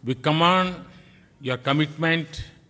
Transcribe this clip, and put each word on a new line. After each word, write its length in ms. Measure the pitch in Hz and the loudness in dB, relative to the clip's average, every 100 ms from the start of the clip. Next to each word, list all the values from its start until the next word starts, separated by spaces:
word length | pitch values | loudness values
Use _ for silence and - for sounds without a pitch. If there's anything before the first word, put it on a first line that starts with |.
We 120 | 120 | -4
commend 600 | 123 151 156 170 185 180 175 - - - - - _ | -2 0 4 4 4 2 -4 -16 -20 -20 -20 -20 _
your 160 | 127 127 | -8 -4
commitment 840 | 139 143 151 151 165 165 147 - - - | 0 0 0 -2 0 0 -2 -12 -16 -18